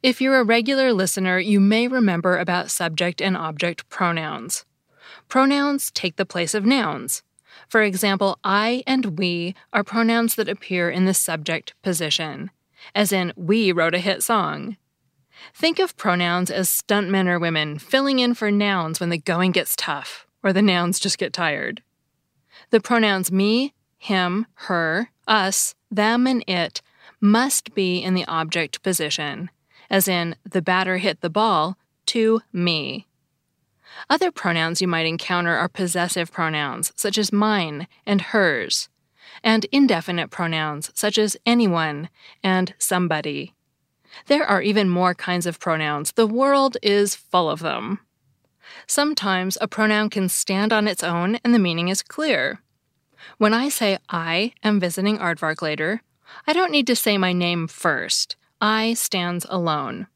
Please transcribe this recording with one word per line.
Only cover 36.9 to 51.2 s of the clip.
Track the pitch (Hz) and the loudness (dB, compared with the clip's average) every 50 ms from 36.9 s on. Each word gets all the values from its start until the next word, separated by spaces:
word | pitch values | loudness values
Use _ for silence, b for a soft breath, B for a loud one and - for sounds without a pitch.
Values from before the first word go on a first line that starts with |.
| _ | _
such | - - 208 202 | -4 -4 -2 -2
as | 214 208 - 214 | -2 -2 0 2
mine | 202 208 214 214 202 170 156 151 143 180 b b b b | 2 2 2 2 0 0 -2 -6 -10 -10 b b b b
and | 220 202 196 | 0 0 0
hers, | 170 - - 220 190 170 143 117 92 - - - - _ _ _ _ _ B B B B B B B | 0 2 2 2 4 4 2 0 -2 -4 -4 -4 -4 _ _ _ _ _ B B B B B B B
and | 226 220 220 208 - | 2 2 2 0 2
indefinite | - 277 277 247 208 165 - - 175 170 156 - | 4 4 4 4 4 0 -2 -4 -4 -4 -4 -6
pronouns, | - - 175 165 165 160 156 156 147 156 156 - _ | -6 -4 -4 -2 -2 -2 -2 -4 -6 -8 -10 -10 _
such | - - 208 202 | -4 -4 0 0
as | - 214 208 - - _ | 2 0 0 -2 -2 _
anyone | 233 240 240 233 196 170 165 160 156 147 143 160 - B B B B B B - | 2 4 4 4 4 2 2 0 -2 -4 -6 -10 -12 B B B B B B 0
and | 190 185 185 185 180 - | 0 2 2 0 -2 -4
somebody. | _ - - 190 180 180 170 160 151 147 151 143 143 143 - _ _ _ _ _ _ _ _ _ _ B B B B B | _ -2 -2 0 0 0 0 -2 -2 -4 -6 -6 -8 -10 -12 _ _ _ _ _ _ _ _ _ _ B B B B B
There | - 285 302 302 | 0 2 2 4
are | - 202 196 | 2 2 2
even | 131 208 202 214 202 185 | 2 2 2 4 4 4
more | 175 175 180 180 180 | 4 4 2 2 0
kinds | - - - 180 180 170 | -2 -4 -2 -2 -2 -2
of | 175 160 - | -4 -6 -4
pronouns. | - 180 160 156 156 151 147 143 151 - | -2 -2 -2 0 0 -2 -2 -4 -4 -2
The | - - 226 | 2 2 2
world | 208 220 240 269 277 277 277 269 269 233 - | 2 2 2 2 4 4 4 2 2 0 0
is | - 208 202 202 202 202 - | 0 2 4 4 2 2 -2
full | - - _ - 180 170 156 | -8 -8 _ 0 0 2 0
of | 151 165 | -2 -4
them. | 160 156 139 117 110 110 196 - _ _ _ _ _ _ _ _ _ _ _ B B B B B B | -4 -6 -4 -4 -4 -6 -6 -8 _ _ _ _ _ _ _ _ _ _ _ B B B B B B
Sometimes | B - - 285 302 302 - 196 202 190 185 180 190 190 - | B 0 0 0 0 0 -2 0 0 0 0 0 -2 -2 -4
a | 220 | -4
pronoun | 208 - - 214 214 214 208 214 214 | -6 0 0 2 2 4 2 0 0
can | - 208 190 180 | 0 -2 -2 0
stand | - - - - 190 190 208 220 226 | 0 -2 -2 -2 0 0 2 2 2
on | 214 208 | 2 2
its | 214 180 - - | 0 -2 -2 -2
own | 170 170 170 | -2 -2 0